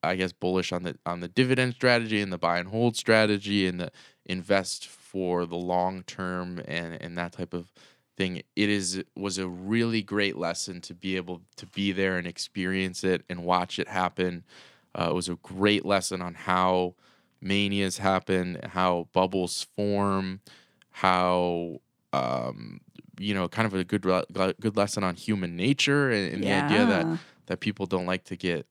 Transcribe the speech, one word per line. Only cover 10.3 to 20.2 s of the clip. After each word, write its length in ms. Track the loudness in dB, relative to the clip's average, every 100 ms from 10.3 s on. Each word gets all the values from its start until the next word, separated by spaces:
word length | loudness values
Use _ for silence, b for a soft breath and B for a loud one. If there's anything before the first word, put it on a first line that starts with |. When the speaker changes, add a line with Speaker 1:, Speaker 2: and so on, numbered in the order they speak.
| 0
Speaker 1:
lesson 440 | -4 -4 -6 -10
to 120 | -12
be 220 | -10 -4 -4
able 260 | -4 -10 _ -20
to 80 | -14
be 240 | -2 -2
there 260 | 2 0 0
and 100 | -4
experience 760 | -8 -10 -4 -2 0 -2 -2
it 200 | 0 0 -2
and 140 | -8
watch 360 | 0 0 0 -4
it 80 | -4
happen. 560 | 0 0 0 -2 -2 -12 B B B B
Uh, 140 | -4 0
it 40 |
was 160 | 0 -2
a 60 | -8
great 500 | -10 0 4 4 4
lesson 360 | 0 2 -4
on 120 | -6
how 600 | -8 0 2 4 2 0 -4 b b b b
manias 560 | -2 0 0 0 -2 0
happen, 600 | 2 2 2 0 0 -4 -6
how 360 | 0 2 2 0
bubbles 520 | 2 2 2 0 -4 -8 -4
form, 680 | 0 2 2 0